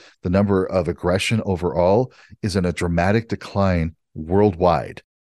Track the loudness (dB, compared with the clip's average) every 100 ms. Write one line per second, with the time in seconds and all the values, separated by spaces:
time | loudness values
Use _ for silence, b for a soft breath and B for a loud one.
0 | B _ -2 0 2 2 0 -2 -2 -2
1 | -2 0 0 -2 -2 -2 -2 0 2 2
2 | 0 B B -8 -4 -2 -2 -2 -2 0
3 | 2 0 -2 -8 -6 0 0 0 -2 -6
4 | _ -14 -2 2 2 2 2 2 -2 -12
5 | -20 _ _